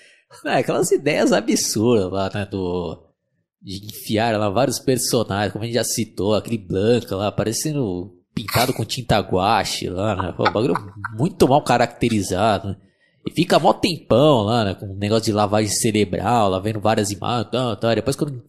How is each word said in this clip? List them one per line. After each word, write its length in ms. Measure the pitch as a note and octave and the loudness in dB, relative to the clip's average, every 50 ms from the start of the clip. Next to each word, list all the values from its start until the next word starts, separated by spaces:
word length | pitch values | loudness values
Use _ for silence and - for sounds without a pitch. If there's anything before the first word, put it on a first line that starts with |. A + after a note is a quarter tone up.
| - - _ _ _ _ - - - | -20 -20 _ _ _ _ -20 -12 -6
Não, 60 | D4+ | -2
é 80 | - C#3 | 0 0
aquelas 320 | - - G3+ A#3+ F#4 - | 0 2 0 0 2 2
ideias 420 | G4+ - C#3+ C#3+ D3+ - - C#4+ F#3+ | 2 2 2 2 2 2 4 4 2
absurdas 760 | F#3+ A3 A3+ A3+ - - - - A2 G#2+ B2 A#2+ G#2+ F#2 F2+ | 2 2 0 0 0 0 -2 0 2 4 4 4 4 2 0
lá, 180 | F#2+ G2 F#2+ F#2+ | -2 -2 -2 -2
né? 140 | - G#2 G2 | -2 -4 -6
Do, 640 | G2 - F#2+ F#2 F2+ F2+ F2+ F2 F2 - - - _ _ _ _ _ _ _ _ _ _ _ | -4 -4 -4 -2 -2 -2 -2 -4 -6 -8 -10 -14 _ _ _ _ _ _ _ _ _ _ _
de 280 | - - F#2 G2+ G#2 G#2+ | -16 -14 -12 -12 -12 -14
enfiar 500 | - - - - A2 G#2 A2+ A#2+ A2 G#2 | -16 -12 -6 -2 0 2 2 2 2 0
lá 120 | G#2+ G#2 | 0 0
vários 300 | F#2 A2 C3+ C3+ A#2 - | 0 0 0 0 0 -2
personagens, 720 | - C3+ C3 A#2 - - - A#2+ G#2 - F#2+ G2+ G#2 F#2+ | 0 0 0 0 0 0 0 0 0 0 0 -2 -2 -2
como 120 | - G#2+ A2 | -4 -4 -6
a 40 | A#2 | -2
gente 80 | A#2 | -2
já 80 | A#2+ - | -2 -2
citou, 520 | - - - G#2+ - - - F2+ G#2 G#2+ | -2 -2 -4 -4 -4 -4 -2 0 0 0
aquele 240 | G2 - - A#2 G#2+ | 0 0 -2 -6 -6
Blanca 560 | F#2+ F2+ F#2 F#2+ G2+ A2+ B2 A2+ - - G2 | -4 -4 -2 0 2 4 2 2 0 -2 -4
lá, 160 | F#2+ G#2 G2+ | -4 -2 -2
parecendo 840 | - - G2+ G#2+ A#2 - - D#3 D3+ C#3+ B2+ G2 F2+ F2+ F2+ G#2 - _ _ _ - | -2 -2 -2 -2 -2 -4 -4 -4 -2 -2 -2 -2 -2 -4 -6 -10 -14 _ _ _ -10
pintado 400 | - A2 F#2+ - A2 A#2+ C#3+ - | -10 -8 -4 -2 0 0 0 0
com 120 | - A2 | -4 -6
tinta 340 | - - C3 A#2 - A#2+ G#2 | -6 -6 -6 -2 0 0 0
guache 680 | F#2+ - - F2+ F#2 G#2 A2+ G2 F2+ - - - - F2+ | 0 0 0 0 2 2 2 2 0 -2 -4 -6 -6 -6
lá, 260 | F2+ F2+ G2+ A2 - | -4 -4 -2 -2 -2
né? 160 | F2+ F#2+ E2 | -2 -4 -4
Pô, 160 | - - A2+ B2+ | -4 -2 -2 0
um 40 | |
bagulho 240 | - G#2 A#2 D#3+ - - - G2 - G#2 G2+ - A2 G#2+ | 0 0 0 0 0 -2 -6 -10 -14 -12 -12 -10 -4 -2
muito 300 | C3+ G3 - - F3 C3+ | -2 -2 0 2 4 4
mal 140 | C3+ D3 | 4 4
caracterizado, 1080 | - - B2 A#2+ A#2+ A#2 - - B2+ A#2 A2+ G#2+ F#2 - F#2 F2+ G#2+ A2+ G2+ F2+ - G2+ | 2 2 2 2 2 0 -2 -2 -2 0 0 0 0 -2 0 0 2 2 2 0 -2 -6
né? 60 | F2+ - _ _ _ _ _ _ _ _ - - | -10 -10 _ _ _ _ _ _ _ _ -12 -6
E 40 | |
fica 280 | - - F3 - F#3 D#3+ | -2 -2 2 4 4 4
mó 140 | D3 - - | 4 4 2
tempão 680 | - - G#3+ E3 - - - A2+ A#2 D3 D#3 C#3+ A#2 G2+ | 2 0 -2 -2 -2 0 2 4 6 6 6 6 4 4
lá, 200 | G2+ A#2 A#2+ G#2+ | 2 2 0 0
né? 120 | G2 F#2 | 0 -2
Com 100 | - A2+ | -6 -8
um 100 | G2 F#2+ | -10 -8
negócio 300 | G2 G2+ G#2 A2 A2+ G#2 | -4 -2 0 0 0 2
de 80 | A2 G2+ | 2 2
lavagem 360 | G#2 G#2 G2 G#2+ A2 A2 G2+ | 2 2 2 2 2 2 0
cerebral, 800 | - - - A2+ G#2 G#2+ G2+ F#2 F2+ E2+ F2 G#2+ A#2+ A#2+ G#2 G2 | 0 0 0 2 2 2 0 0 0 -2 0 0 2 2 2 2
lá 100 | F#2 F#2+ | 0 0
vendo 200 | F#2+ A2 A2 G#2+ | -2 -4 -4 -2
várias 320 | G2 G#2+ A2+ A2 G#2 G2 | 0 0 2 2 0 -2
imagens, 400 | G2+ - - G#2 A#2+ A#2+ G#2 - | -4 -6 -4 -4 -4 -4 -4 -4
tá, 240 | - B2 C3 A#2+ G#2 | -4 -4 -2 -2 -4
tá. 180 | - - A2+ A2+ | -2 0 0 0
Depois 220 | G#2+ G#2 - G#2 | 0 0 -2 -4
quando 260 | - D#3 D3 C3+ A#2+ - | -4 -4 -6 -8 -10 -14